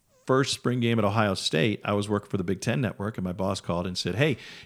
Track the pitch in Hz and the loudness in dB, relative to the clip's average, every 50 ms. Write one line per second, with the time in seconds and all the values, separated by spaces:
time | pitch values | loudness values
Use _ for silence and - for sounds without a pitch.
0 | _ _ _ _ _ - 131 135 135 - - - - 123 123 127 117 117 117 113 | _ _ _ _ _ 2 4 4 4 2 -2 -2 -2 0 0 2 2 2 4 4
1 | 104 101 104 117 107 101 95 - - - - 78 80 107 104 - - - 104 101 | 4 4 4 2 2 2 2 0 -2 0 2 2 2 2 0 -2 -2 -2 0 0
2 | 104 104 104 101 - - - 95 90 87 92 90 - 120 120 147 123 92 - - | 0 0 -2 -2 -2 -2 -4 -2 -2 -2 -4 -2 -2 -2 -2 0 -2 -4 -4 -6
3 | 98 107 - - 92 90 87 90 95 98 95 - - - 85 87 90 92 90 - | -8 -6 -6 -4 -4 -4 -4 -2 -2 -2 -2 -4 -4 -4 -2 -2 -2 -4 -4 -4
4 | - 87 90 - 147 160 117 - - - - - - | -4 -2 0 2 2 2 0 -2 -6 -14 -18 -18 -2